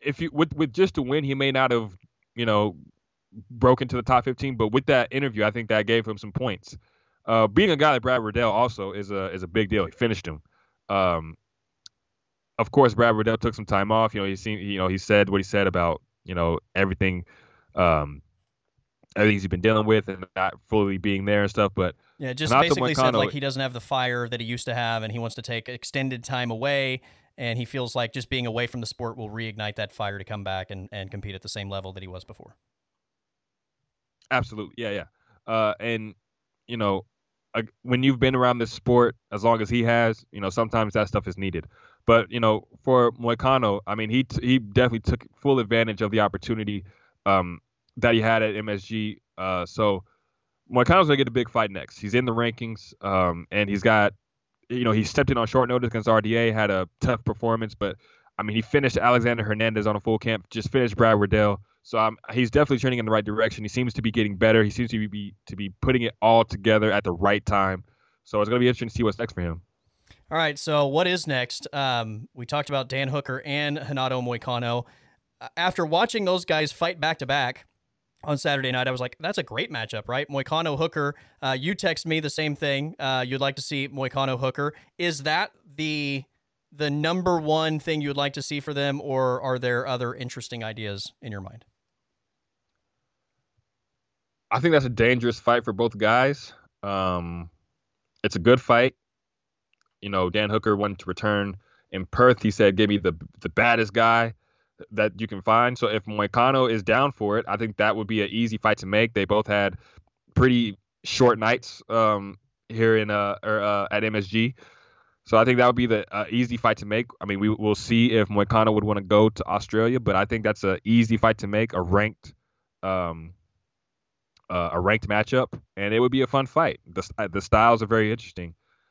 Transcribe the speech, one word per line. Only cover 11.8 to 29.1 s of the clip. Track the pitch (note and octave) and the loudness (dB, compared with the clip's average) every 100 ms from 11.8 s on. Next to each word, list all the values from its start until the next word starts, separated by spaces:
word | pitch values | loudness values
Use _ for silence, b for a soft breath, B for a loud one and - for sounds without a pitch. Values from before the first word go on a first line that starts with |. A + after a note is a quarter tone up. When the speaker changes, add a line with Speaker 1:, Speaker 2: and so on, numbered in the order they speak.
| - _ _ _ _ _ _ - | -20 _ _ _ _ _ _ -6
Speaker 1:
of | A2 | 0
course, | D3 B2+ | 4 4
Brad | G#2 A#2 | 6 2
Riddell | A2 A2 A2+ | 4 0 0
took | A#2+ | -2
some | A2+ G2 | -6 -2
time | G2 G2+ | 0 2
off. | A2 A2 | 2 0
You | G#2+ | -2
know, | G2 | -4
he | F#2+ | -4
seen, | A2 G#2 | -6 -8
you | G2+ G2 | -6 -2
know, | F#2 | -2
he | F#2+ | -2
said | - G#2 G2 | 4 4 4
what | G2 | 0
he | |
said | F#2 G2+ F#2+ | 0 0 2
about, | F2+ E2+ D#2 - _ | 2 0 -2 -10 _
you | - | -10
know, | F2+ E2+ E2 - F#2+ | -2 -2 -2 -4 -2
everything, | G2 F#2+ F#2+ F2+ - b b b b | 0 0 -2 -2 -10 b b b b
um, | - F2 D#2 C#2+ C#2+ - _ _ _ _ _ _ _ _ G#2 | 0 2 2 -2 -10 -20 _ _ _ _ _ _ _ _ 2
everything | G#2+ | 2
he's | G2+ F#2+ | 2 -2
been | F#2 | 0
dealing | G#2+ A2 | 2 2
with | G#2+ G#2+ F#2+ | 4 2 0
and | F#2 F#2 F#2+ | -10 -10 -4
not | F#2+ - _ | -4 -4 _
fully | A2 G2 F#2+ | 0 0 0
being | G2+ G2 | -2 -2
there | G2+ G#2 | 0 0
and | G2+ | 0
stuff. | A2+ G2+ | 0 0
But | G2 F2+ - _ - | 0 -4 -6 _ -14
Speaker 2:
Yeah, | C3+ | -10
just | C3 D#3 | -6 2
Speaker 1:
Renato | C3 E3 | 4 4
Speaker 2:
basically | C3 B2+ | 2 0
said, | C3+ B2+ | 2 2
Speaker 1:
Moicano | A2+ | 2
Speaker 2:
like, | - | 0
he | C#3+ | -4
doesn't | C#3 C3 | -6 -4
have | C3+ | -6
the | B2 | -8
fire | - C3 B2+ B2 A#2 | -4 -2 -2 -4 -6
that | A#2+ | -6
he | A2+ | -6
used | A#2+ - | -6 -6
to | |
have, | A#2+ A#2 A2+ | -4 -2 -4
and | A2 | -6
he | A#2 | -6
wants | A#2 | -8
to | - | -10
take | A2+ A2+ B2+ | -8 -8 -8
extended | B2 - C#3 C3+ B2 | -12 -8 -4 -4 -6
time | B2+ B2+ A#2+ | -6 -6 -4
away. | A2+ C#3 C#3 C3+ C3 b b b - | -4 -2 0 -2 -6 b b b -8
And | A#2+ A#2 | -6 -6
he | |
feels | A#2 C3+ A#2+ B2+ | -6 -6 -6 -4
like | A#2 | -4
just | C3 - | -6 -6
being | C3 A#2+ | -6 -4
away | A2+ A#2+ | -4 -4
from | A#2+ | -6
the | A#2 | -10
sport | - A#2 | -10 -10